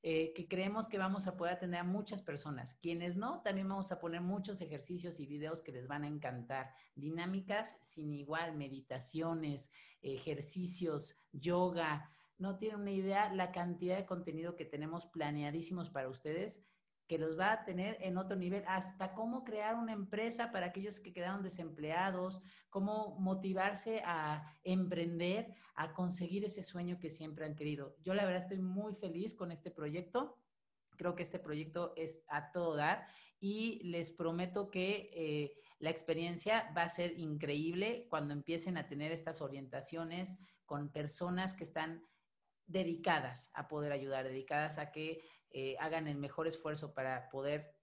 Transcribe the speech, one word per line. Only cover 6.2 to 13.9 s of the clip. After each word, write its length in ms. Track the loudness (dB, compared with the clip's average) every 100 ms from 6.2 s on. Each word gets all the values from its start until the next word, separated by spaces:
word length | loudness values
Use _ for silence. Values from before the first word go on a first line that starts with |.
| -2 -4 -2 -4 -4 -12 -18 -8
Dinámicas 840 | -4 -2 0 -2 2 0 0 -8
sin 320 | -14 -6 -4
igual, 420 | -4 0 0 0 -2
meditaciones, 1160 | -4 -6 -6 -6 -4 0 2 2 0 -2 -6 -16 -20 -10
ejercicios, 1160 | -4 -4 -2 -4 -2 -2 -2 0 0 0 -2 -12 _
yoga. 760 | -4 4 6 6 4 2 0 -4 -18 -20 _
No 200 | -2 0
tienen 240 | -2 0
una 100 | 0
idea 420 | 2 4 4 4
la 180 | 4 2
cantidad 460 | 2 0 2 2